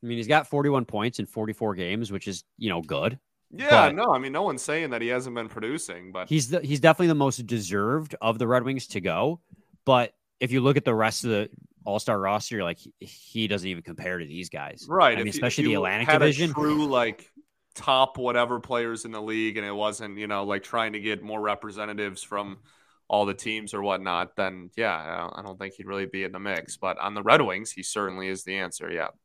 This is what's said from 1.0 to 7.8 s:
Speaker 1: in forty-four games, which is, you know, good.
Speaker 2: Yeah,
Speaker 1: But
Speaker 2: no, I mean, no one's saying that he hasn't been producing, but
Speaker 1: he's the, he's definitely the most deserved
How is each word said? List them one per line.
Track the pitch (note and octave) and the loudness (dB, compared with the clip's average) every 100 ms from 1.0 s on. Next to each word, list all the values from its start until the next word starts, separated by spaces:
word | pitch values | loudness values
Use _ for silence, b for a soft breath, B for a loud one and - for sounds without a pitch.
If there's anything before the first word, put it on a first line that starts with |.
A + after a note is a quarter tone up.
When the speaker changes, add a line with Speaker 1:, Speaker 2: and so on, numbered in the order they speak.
| A2 - | -2 -2
Speaker 1:
in | G#2 | -8
forty-four | - A2 G#2+ A2+ F#2 | -4 -6 -2 -4 -2
games, | F2+ G2+ A2+ | -4 -4 -4
which | G2 G#2 | -6 -6
is, | F2+ - _ | -10 -12 _
you | A2 | -2
know, | E2+ | -2
good. | D#2+ D2 F2+ B2+ _ _ _ | -2 -2 -2 -2 _ _ _
Speaker 2:
Yeah, | - C#4 D4+ D3+ | -6 6 8 8
Speaker 1:
But | D3+ | 4
Speaker 2:
no, | A#3+ | 2
I | C3+ | 2
mean, | C3 | 0
no | C#3+ | -2
one's | F3 C3+ | -2 -2
saying | - D3+ E3 | -2 -2 -2
that | A#2+ | -2
he | A#2 | -2
hasn't | B2+ C3 A#2+ | -2 -4 -8
been | G#2+ | -8
producing, | A2+ A2 D#3 - F2 F#2 | -8 -6 -6 -8 -12 -12
but | F#2 F#2 | -10 0
Speaker 1:
he's | D3+ A#2+ | 0 2
the, | E3+ | -2
he's | D3 C#3+ | 0 4
definitely | D#3+ D#3+ F3+ | 6 6 4
the | D#3 | 4
most | C#3 - A2+ | 2 0 -4
deserved | A#2 F#2+ G2 | -4 -2 0